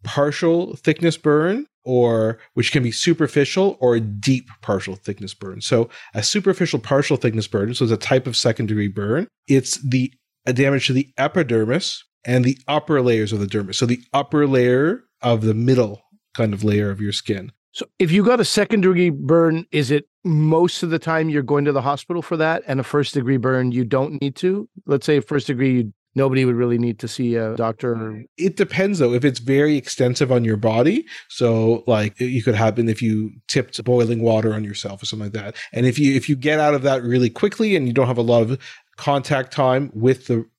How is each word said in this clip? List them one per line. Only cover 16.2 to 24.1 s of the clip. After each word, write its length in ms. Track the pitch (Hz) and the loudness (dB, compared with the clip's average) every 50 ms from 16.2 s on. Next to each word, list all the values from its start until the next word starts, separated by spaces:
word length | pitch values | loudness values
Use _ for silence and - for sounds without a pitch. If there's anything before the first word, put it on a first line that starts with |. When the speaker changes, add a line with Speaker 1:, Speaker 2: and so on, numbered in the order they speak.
| _ _ _ | _ _ _
Speaker 1:
kind 200 | - 117 110 101 | -2 -2 -2 -2
of 100 | 98 110 | 0 0
layer 260 | 107 104 104 104 101 | 0 2 2 0 0
of 100 | 98 98 | -4 -4
your 120 | 104 101 101 | -6 -6 -6
skin. 400 | - - - 107 98 92 - - _ _ _ _ | -6 -4 -4 -6 -6 -6 -14 -20 _ _ _ _
Speaker 2:
So 140 | - - - _ _ | -12 -12 -12 _ _
if 120 | 190 165 | 0 2
you 140 | 160 196 202 | 4 4 4
got 160 | 214 247 240 | 4 4 4
a 40 | 214 | 2
second 360 | - - - 202 190 - 214 | 0 2 0 0 2 2 2
degree 300 | 180 190 185 175 180 175 | 4 4 4 4 2 2
burn, 560 | 151 139 143 131 160 170 165 165 156 165 165 _ | 0 -2 0 2 4 4 6 4 2 0 -4 _
is 200 | - 151 147 120 | -2 -2 0 2
it 160 | 143 147 - _ _ _ _ | 0 -2 -2 _ _ _ _
most 580 | 185 160 151 151 156 160 160 175 180 - - - | 0 2 2 4 4 4 4 2 2 0 -2 -4
of 80 | 170 | -2
the 80 | 160 160 | -2 -2
time 300 | - 165 160 160 160 160 | -2 -2 -2 0 0 0
you're 140 | 151 147 135 | 0 -2 0
going 220 | 117 147 143 143 | 0 0 0 2
to 80 | 143 143 | 2 0
the 100 | 135 117 | 0 0
hospital 400 | 135 143 139 - _ 175 175 156 | -2 -4 -4 -4 _ -6 -6 -4
for 140 | - 175 | -4 -2
that? 260 | 160 160 160 160 180 - | 0 0 0 0 -2 -4
And 140 | - 139 135 | -4 -4 -4
a 40 | 131 | -4
first 300 | - - 147 143 - - | -2 0 -2 -2 0 -2
degree 220 | 143 127 120 139 | -4 -2 0 0
burn, 360 | 131 117 131 131 127 127 127 120 | 0 0 0 0 0 0 0 0
you 120 | 123 127 | -2 -2
don't 360 | 107 135 131 135 151 | 0 0 -2 -2 -2